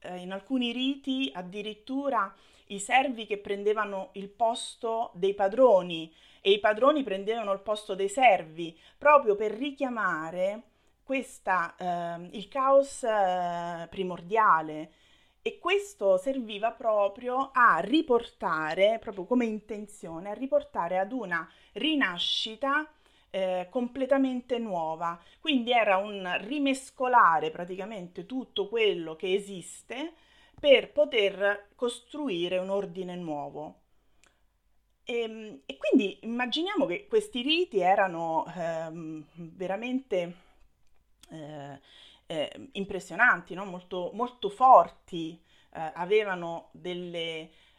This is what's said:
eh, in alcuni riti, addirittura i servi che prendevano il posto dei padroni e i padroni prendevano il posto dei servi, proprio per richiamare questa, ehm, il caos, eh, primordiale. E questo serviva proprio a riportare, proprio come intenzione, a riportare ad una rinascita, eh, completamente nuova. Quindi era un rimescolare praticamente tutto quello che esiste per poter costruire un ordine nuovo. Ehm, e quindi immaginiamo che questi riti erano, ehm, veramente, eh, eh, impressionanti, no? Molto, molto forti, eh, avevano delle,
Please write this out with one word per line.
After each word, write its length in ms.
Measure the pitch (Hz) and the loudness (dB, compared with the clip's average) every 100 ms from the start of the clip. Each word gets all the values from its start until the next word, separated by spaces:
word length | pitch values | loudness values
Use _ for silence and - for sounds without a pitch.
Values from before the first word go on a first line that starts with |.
eh, 160 | - 180 | -14 -12
in 160 | 180 | -10
alcuni 400 | 196 - 262 240 | -10 -6 -2 -2
riti, 580 | 240 262 277 277 262 262 | -2 -4 -4 -4 -4 -4
addirittura 1000 | 180 180 208 208 208 - 269 285 233 196 - _ _ _ | -8 -10 -10 -10 -12 -8 -6 -2 0 -2 -8 _ _ _
i 100 | 202 | -12
servi 480 | - 254 269 226 214 | 0 2 2 -4 -8
che 120 | 202 | -8
prendevano 720 | 208 202 202 214 202 196 190 | -6 -2 0 0 -2 -6 -10
il 160 | 196 202 | -12 -14
posto 840 | - 226 240 - - 226 226 240 | -2 0 0 -8 -8 -4 -4 -4
dei 200 | 175 196 | -2 -2
padroni 760 | 202 196 233 254 190 180 165 160 _ - _ | 2 0 6 8 6 4 -6 -10 _ -20 _
e 120 | 196 | 2
i 60 | 208 | 4
padroni 440 | 214 214 269 302 | 4 4 4 4
prendevano 500 | 254 196 196 233 202 | 0 -4 -4 -4 -2
il 80 | 196 | -4
posto 340 | 214 214 - | -2 -6 -6
dei 140 | 190 196 | -4 -4
servi, 680 | 262 254 180 160 160 165 - - _ | 4 6 6 2 -8 -10 -10 -20 _
proprio 400 | 285 294 226 202 | 6 8 6 2
per 160 | 214 | 0
richiamare 1120 | 214 285 277 262 233 190 156 160 180 190 220 - _ _ _ | -4 -6 -4 -4 -2 -2 -2 -4 -4 -4 -4 -12 _ _ _
questa, 720 | - 269 254 - 202 185 170 - | -6 -6 -6 -8 -2 0 -2 -6
ehm, 540 | 180 175 170 170 175 | -6 -4 -6 -8 -12
il 160 | - 190 | -14 -8
caos, 540 | 277 262 277 277 - | -2 6 6 4 -2
eh, 840 | 240 214 185 180 175 170 170 170 170 | 0 2 2 2 -2 -2 -4 -8 -8
primordiale. 1040 | 190 185 170 170 220 214 160 156 151 165 _ _ _ _ _ | -6 -6 -6 -2 4 6 6 2 -8 -12 _ _ _ _ _
E 160 | 403 - | -8 -6
questo 580 | 349 403 403 - 196 185 | -2 -2 -2 -2 2 2
serviva 560 | 269 269 220 202 226 | 2 -4 -6 -4 -4
proprio 800 | 226 233 214 202 202 247 254 269 | -2 -2 2 0 -2 -4 -4 0
a 260 | 262 233 165 | 6 6 6
riportare, 1200 | 202 311 320 233 240 - 196 160 156 165 202 226 | 2 0 4 2 0 -6 -4 -2 -2 4 4 4
proprio 240 | 233 190 | -4 -10
come 200 | 175 247 | -2 0
intenzione, 840 | 226 214 214 208 208 - 175 165 202 | 0 -4 -10 -12 -14 -14 -14 -12 -10
a 40 | |
riportare 640 | 214 269 285 285 208 170 185 | -8 -2 0 0 -4 0 0
ad 140 | 202 | 0
una 360 | 254 190 170 165 _ _ | -2 -2 -4 -4 _ _
rinascita, 1160 | 202 294 302 196 175 - - 220 220 269 294 311 _ _ _ _ | -2 0 4 2 0 -2 -2 -4 -4 -2 -2 -2 _ _ _ _
eh, 380 | 190 185 180 180 | -4 -2 -2 -4
completamente 880 | 254 240 269 262 277 262 247 - 240 | -4 -4 -4 0 2 2 -2 -4 -4
nuova. 600 | 226 175 160 160 170 175 - _ | -4 -4 -4 -4 -6 -8 -14 _
Quindi 300 | 320 269 226 | -2 0 2
era 280 | 240 208 190 | 2 4 2
un 280 | 208 202 185 170 | 0 -6 -6 -6
rimescolare 1120 | 208 294 277 269 - - 254 240 180 160 156 | -4 -2 -2 -2 -6 -6 2 6 6 4 0
praticamente 760 | 156 180 185 190 220 180 185 175 | -4 -10 -10 -10 -12 -12 -14 -10
tutto 420 | 262 220 240 202 | -10 -8 -6 -4
quello 460 | 233 214 175 160 | 0 0 0 -6
che 180 | 160 185 | -8 -2
esiste 800 | 196 190 190 - - - 247 320 - _ _ _ - | -2 -4 -12 -14 -20 -14 -10 -10 -12 _ _ _ 0
per 320 | 294 240 - | 6 6 6
poter 800 | - 294 233 196 185 202 202 - | 0 2 4 2 2 0 -2 -6
costruire 840 | _ 240 - - 302 277 170 175 185 | _ -6 -6 -12 -8 -4 -4 -2 -2
un 120 | 190 | -2
ordine 440 | 196 196 175 180 | -4 -4 -8 -10
nuovo. 640 | 180 170 147 143 151 156 - _ _ _ _ _ _ _ _ _ _ _ _ | -8 -8 -8 -8 -12 -14 -16 _ _ _ _ _ _ _ _ _ _ _ _
Ehm, 560 | - 233 226 220 214 269 - | -8 -6 -6 -8 -14 -16 -16
e 100 | 269 | -8
quindi 420 | 605 415 196 - | 2 2 2 -4
immaginiamo 640 | 220 240 247 294 370 415 180 | -8 -4 -4 -4 -4 -2 -2
che 200 | 175 - | -2 -2
questi 360 | 220 202 247 | 0 0 -4
riti 360 | 254 330 359 202 | -2 0 0 0
erano, 680 | 180 208 190 165 165 160 - 170 | 2 4 2 -2 -2 -2 -2 -6
ehm, 680 | 165 165 160 165 160 156 151 | -6 -6 -8 -10 -12 -14 -16
veramente, 1000 | 165 165 180 185 196 240 254 - 185 175 175 _ _ _ _ _ _ _ _ _ | -18 -18 -10 -6 -6 -4 -6 -2 -4 -4 -10 _ _ _ _ _ _ _ _ _
eh, 500 | 160 147 151 143 135 _ - - _ - | -16 -14 -14 -14 -16 _ -20 -20 _ -8
eh, 420 | 165 135 - 104 | -6 -6 -8 -12
impressionanti, 840 | 202 196 190 175 175 240 180 - | -8 -6 -8 -8 2 4 4 -2
no? 100 | 180 | -10
Molto, 460 | 202 180 - 180 175 | -10 -12 -10 -8 -6
molto 340 | 202 240 - 202 | -4 -6 -4 -8
forti, 920 | 202 262 214 - - _ 175 160 170 _ _ _ | 4 10 10 8 0 _ -8 -8 -10 _ _ _
eh, 200 | - 160 | -10 -10
avevano 720 | 170 180 214 208 180 170 165 - | -8 2 2 2 -2 -6 -8 -12
delle, 800 | 160 175 180 180 170 165 160 170 _ _ | -14 -10 -10 -8 -8 -6 -8 -12 _ _